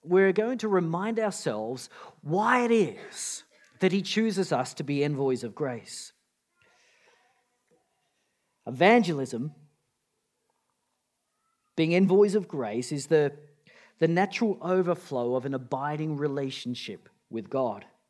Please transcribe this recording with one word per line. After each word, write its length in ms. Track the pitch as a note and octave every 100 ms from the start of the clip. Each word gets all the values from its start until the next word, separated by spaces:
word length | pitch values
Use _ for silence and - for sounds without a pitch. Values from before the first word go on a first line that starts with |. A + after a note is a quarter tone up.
we're 300 | E3 F#3 G3
going 260 | F#3+ A3+ B3+
to 100 | A3
remind 520 | F#3+ E3 E3+ G#3+ A3+
ourselves 680 | G#3+ F#3 D3+ G#2+ A2 B2+ - - - _
why 420 | C#3+ F3+ A3 B3
it 80 | A#3+
is 720 | A3+ F3+ - - - - - _ _ _ _
that 120 | F#3
he 100 | G3
chooses 480 | F#3+ G#3+ A3 G3 F3+
us 240 | C3 B2+
to 80 | -
be 220 | C#3 C#3+
envoys 400 | D3 C#3 C3+ B2+
of 100 | A#2+
grace. 580 | - C#3 A#2+ - - - _ _ _ _ _ _ _ _ _ _ _ _ _ _ _ _ _ _ _ _ _ _ _ _ _ -
Evangelism, 880 | B2+ F3+ A#3+ F3+ D3 C3 A#2 D3+ - _ _ _ _ _ _ _ _ _ _ _ _ _ _ _ _ _ _ _ _ _ -
being 180 | D#3+
envoys 400 | F3 F#3+ F#3+ G#3
of 140 | G3+ F3+
grace, 440 | D3 A2+ A2+ B2
is 140 | D3 C3+
the, 260 | D#3 C#3+ C#3+ - _ _ - _ _
the 80 | E3
natural 500 | E3+ G3 - A3+ F#3+
overflow 760 | E3 F#3 F3 E3+ - C3 A#2+ B2+
of 100 | B2
an 80 |
abiding 600 | C3+ B2+ C3 C#3+ D3+ D#3 D3
relationship 920 | D3 C#3 C3+ C3 B2 A#2+ - F#2+ - _ _
with 180 | A2+ G2
God. 360 | C3+ B2 G2+ - _ _